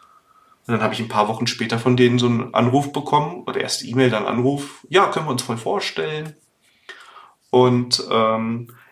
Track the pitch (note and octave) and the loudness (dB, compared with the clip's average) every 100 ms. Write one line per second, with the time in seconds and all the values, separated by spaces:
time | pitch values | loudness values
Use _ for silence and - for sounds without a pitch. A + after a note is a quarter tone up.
0 | _ _ _ _ _ _ - A2 G#2+ A#2 | _ _ _ _ _ _ -4 -2 -2 -4
1 | A2+ G#2+ G#2+ A2+ A#2+ - A#2 A#2+ B2 B2 | -2 0 0 -2 -4 -4 -4 0 2 4
2 | B2 A#2+ A#2+ A#2 - - A#2+ C3+ C#3+ D3 | 4 4 2 0 0 0 2 2 0 -6
3 | - D3 D#3 - - - - - - B2 | 0 0 0 -6 -8 -6 -4 -6 -4 2
4 | B2+ A2 G2 A2+ B2+ C#3+ - - - F3 | 2 2 -2 0 0 -2 -6 -16 0 2
5 | F#3 E3 D#3 B2+ - A2+ - G3 - - | 2 0 -4 -4 -6 -6 -4 -4 -4 -6
6 | D#3 D3+ D#3 D3+ _ _ _ _ - - | -6 -6 -10 -16 _ _ _ _ -20 -20
7 | - - - _ _ B2 B2 B2 B2 - | -20 -20 -20 _ _ 4 6 4 0 -4
8 | - A2+ A2 A2+ A2+ A#2 A#2+ - - | 0 2 2 0 -2 -6 -10 -18 -20